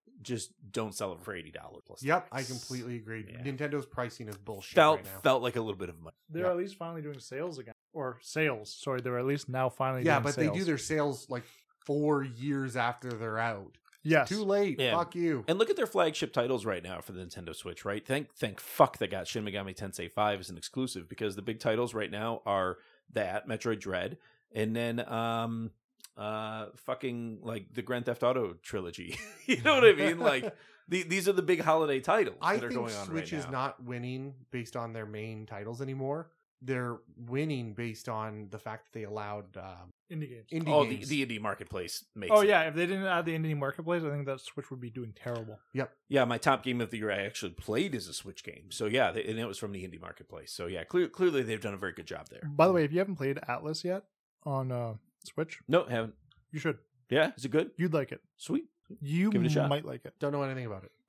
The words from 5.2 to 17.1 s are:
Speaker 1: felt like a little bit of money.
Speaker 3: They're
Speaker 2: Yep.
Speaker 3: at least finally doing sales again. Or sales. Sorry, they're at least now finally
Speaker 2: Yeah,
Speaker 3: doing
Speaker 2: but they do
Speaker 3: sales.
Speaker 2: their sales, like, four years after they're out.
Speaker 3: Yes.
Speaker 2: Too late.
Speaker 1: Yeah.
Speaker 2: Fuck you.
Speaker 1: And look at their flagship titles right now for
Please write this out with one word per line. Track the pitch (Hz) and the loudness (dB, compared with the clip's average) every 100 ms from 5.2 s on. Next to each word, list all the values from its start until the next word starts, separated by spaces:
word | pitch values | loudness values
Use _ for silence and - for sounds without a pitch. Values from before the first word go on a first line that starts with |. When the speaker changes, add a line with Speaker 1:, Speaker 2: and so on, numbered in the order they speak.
Speaker 1:
felt | 139 131 | 4 4
like | 123 120 | 4 0
a | |
little | 110 92 | -2 -4
bit | 90 | -6
of | 82 | -8
money. | 80 - - | -16 -18 -10
Speaker 3:
They're | 160 | -2
Speaker 2:
Yep. | 185 | 0
Speaker 3:
at | 175 | 0
least | 190 - | -4 -8
finally | 165 165 | -8 -8
doing | 151 135 | -8 -10
sales | - 131 175 147 | -10 -6 -6 -8
again. | 113 110 _ | -12 -18 _
Or | 160 131 120 | -6 -4 -6
sales. | - 160 156 117 107 | -6 2 2 2 -6
Sorry, | - - 127 | -8 -4 -2
they're | 123 123 | 0 0
at | 131 | 0
least | 143 - | 0 -2
now | 127 131 | 0 0
finally | - 131 127 | 2 0 2
Speaker 2:
Yeah, | 156 139 | 4 4
Speaker 3:
doing | |
Speaker 2:
but | 139 143 | 4 2
they | 156 | 2
do | 175 | 2
Speaker 3:
sales. | 185 | 0
Speaker 2:
their | 143 | 0
sales, | - 156 147 127 - | 0 0 0 -2 -6
like, | 123 - - _ _ - | -8 -8 -20 _ _ -2
four | 147 147 147 | 0 4 2
years | 135 117 139 139 135 123 | 2 -4 -2 0 0 0
after | 120 120 123 | 0 0 -6
they're | 113 113 110 | -6 -4 0
out. | 117 104 98 - _ _ | 0 -2 -10 -20 _ _
Speaker 3:
Yes. | 151 160 131 | 4 6 6
Speaker 2:
Too | 202 | 0
late. | 196 202 202 135 | 2 4 4 2
Speaker 1:
Yeah. | 127 160 | 2 2
Speaker 2:
Fuck | 170 175 | 0 0
you. | 170 139 104 | 2 2 2
Speaker 1:
And | 185 | 2
look | 226 | 4
at | 403 | 2
their | 233 | 2
flagship | 190 165 151 143 | 4 4 2 -2
titles | - 120 127 | 0 2 2
right | 107 92 | 0 -4
now | 87 92 | -4 -10
for | - | -10